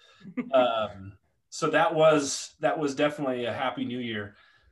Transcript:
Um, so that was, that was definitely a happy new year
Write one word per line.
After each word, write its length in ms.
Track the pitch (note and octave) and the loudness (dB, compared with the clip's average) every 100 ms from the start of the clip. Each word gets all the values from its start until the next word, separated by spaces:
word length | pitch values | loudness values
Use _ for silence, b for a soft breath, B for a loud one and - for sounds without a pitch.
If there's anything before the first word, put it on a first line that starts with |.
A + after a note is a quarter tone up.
| B B B - B2 | B B B -10 0
Um, 600 | B2+ B2 A2+ G#2+ G2 G2 - _ _ _ | 2 4 2 -4 -8 -16 -20 _ _ _
so 180 | - D#3 | -4 0
that 220 | D3+ E3 | 2 2
was, 600 | D#3+ D#3 D3+ C#3 - - - | 6 6 6 2 -4 -10 -4
that 180 | D3+ D#3+ | -2 0
was 160 | D3 | -2
definitely 520 | C3+ D3 D3+ C#3 B2+ A#2+ | 0 0 0 -4 -2 -4
a 80 | |
happy 320 | G#2+ B2+ C3+ A#2+ | -4 -4 -4 -6
new 120 | B2 | -6
year 380 | A#2+ G#2+ G#2 - b b b | -6 -6 -8 -12 b b b